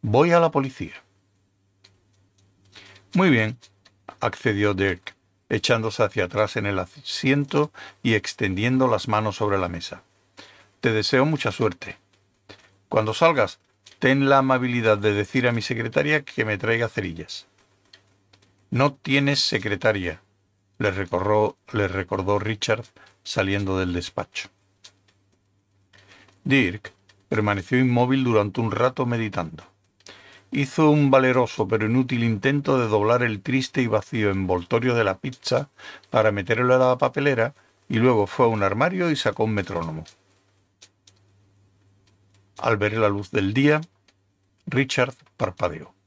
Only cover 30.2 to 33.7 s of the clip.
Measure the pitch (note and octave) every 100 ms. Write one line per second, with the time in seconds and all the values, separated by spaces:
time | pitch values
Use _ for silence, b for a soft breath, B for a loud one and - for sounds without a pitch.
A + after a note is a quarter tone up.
30.2 | B B B - C#3 - D#3 D3+ C#3+ C3
31.2 | C3 B2+ B2 - B2 A2 G#2+ A#2+ B2+ B2
32.2 | A#2 A2 C3+ C#3+ C#3+ C3+ A#2 G#2+ G#2 A#2+
33.2 | A#2+ G#2 - C3 C3